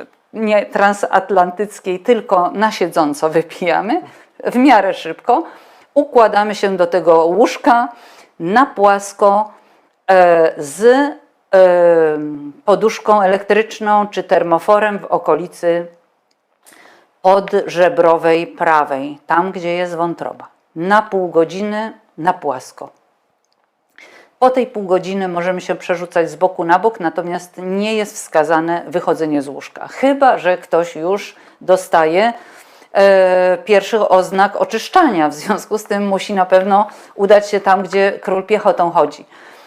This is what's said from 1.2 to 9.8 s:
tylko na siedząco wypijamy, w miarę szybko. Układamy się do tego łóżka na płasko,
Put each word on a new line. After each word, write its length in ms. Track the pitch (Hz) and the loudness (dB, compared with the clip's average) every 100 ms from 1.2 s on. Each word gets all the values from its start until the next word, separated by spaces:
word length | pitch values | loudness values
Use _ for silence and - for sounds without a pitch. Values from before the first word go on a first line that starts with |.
| 190 190 180 180 208 - 190 180 | 0 2 0 -2 -8 -8 -8 -4
tylko 520 | 185 233 202 190 175 | 0 -2 0 0 0
na 200 | 196 214 | 0 -2
siedząco 580 | 214 175 170 147 143 160 | -2 -4 0 -2 -2 -2
wypijamy, 720 | 160 160 - 175 160 190 339 - - _ - | -2 -4 -6 -4 -2 -2 -6 -8 -18 _ -12
w 120 | - 233 | -6 2
miarę 380 | 269 220 190 | 4 4 2
szybko. 500 | 170 160 165 - 254 330 - - _ _ | -4 -8 -8 -2 -2 -2 -14 -20 _ _
Układamy 600 | 285 294 262 220 202 214 208 | -2 0 4 4 2 -2 -2
się 220 | 202 185 | -2 0
do 100 | 175 | 0
tego 380 | 185 165 165 165 | 0 2 4 2
łóżka 640 | 180 247 - - 240 240 - - - _ - | 2 0 0 0 2 0 -8 -20 -20 _ -10
na 260 | 165 220 269 | -2 0 0
płasko, 840 | - 202 202 202 - 202 202 214 - _ _ | 2 2 2 -4 0 2 2 -2 -10 _ _